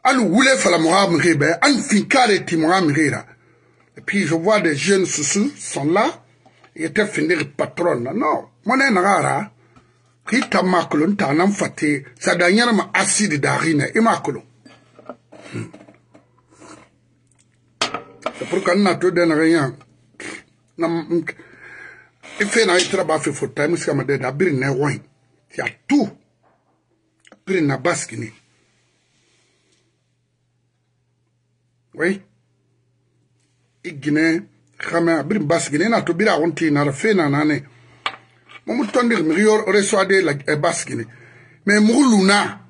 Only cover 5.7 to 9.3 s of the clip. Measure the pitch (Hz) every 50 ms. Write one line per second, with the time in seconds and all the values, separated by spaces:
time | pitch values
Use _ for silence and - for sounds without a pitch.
5.7 | - 147 139 151 170 196 226 302 - - _ _ _ _ _ - _ _ - _
6.7 | _ - 156 160 143 - 208 - - - 151 160 180 156 147 143 - - 147 147
7.7 | - - 170 175 151 123 120 127 160 220 302 - 294 - - - _ _ _ 202
8.7 | 254 262 277 277 220 185 180 202 196 170 139 135